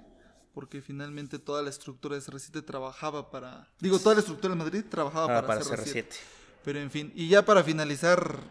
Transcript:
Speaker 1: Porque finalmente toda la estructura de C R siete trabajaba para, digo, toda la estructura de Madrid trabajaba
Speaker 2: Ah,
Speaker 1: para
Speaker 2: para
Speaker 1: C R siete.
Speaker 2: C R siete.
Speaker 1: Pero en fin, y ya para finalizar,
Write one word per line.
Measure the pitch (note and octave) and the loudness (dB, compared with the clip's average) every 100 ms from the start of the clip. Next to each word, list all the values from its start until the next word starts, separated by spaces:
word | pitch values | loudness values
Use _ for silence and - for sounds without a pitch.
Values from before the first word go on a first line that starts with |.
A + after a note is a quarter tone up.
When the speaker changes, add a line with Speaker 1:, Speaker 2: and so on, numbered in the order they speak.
| - _ _ _ _ | -12 _ _ _ _
Speaker 1:
Porque | - C3+ C#3+ | -18 -14 -14
finalmente | C3+ C#3 D3 D3 C#3+ D3 | -12 -12 -10 -10 -10 -10
toda | C#3+ D3 | -4 -4
la | C#3+ | -4
estructura | C#3 - C3 D3 C#3+ | -8 -14 -12 -8 -8
de | |
C | C3+ | -8
R | C#3 | -14
siete | - D#3 | -12 -12
trabajaba | D3+ C#3 C3 - D#3 D3 - | -10 -10 -10 -8 -8 -8 -10
para, | C3 B2+ C#3 - _ | -14 -14 -18 -20 _
digo, | F#3 F#3 | 2 4
toda | G#3+ G#3+ | 6 4
la | |
estructura | G3+ D3+ F#3+ | 2 -2 -2
de | F3 | -2
Madrid | D#3+ F#3+ G#3+ | -2 -4 -4
trabajaba | G3+ D3 D#3+ D#3+ | -4 -2 0 2
Speaker 2:
Ah, | A#2+ A2+ | 2 2
Speaker 1:
para | |
Speaker 2:
para | A2 | -2
Speaker 1:
C | - | -2
R | A2 | -4
siete. | A2 | -4
Speaker 2:
C | B2 | -6
R | - | -8
siete. | - - - - _ | -14 -18 -20 -20 _
Speaker 1:
Pero | - C#3+ | -8 -8
en | C#3+ | -8
fin, | D3+ D3+ - | -8 -8 -6
y | E3 | 6
ya | G3 | 6
para | G3+ G3+ | 8 6
finalizar, | D#3 D#3 D3+ C#3 E3 F3+ E3 C3+ - | 6 0 -2 0 4 4 2 -6 -12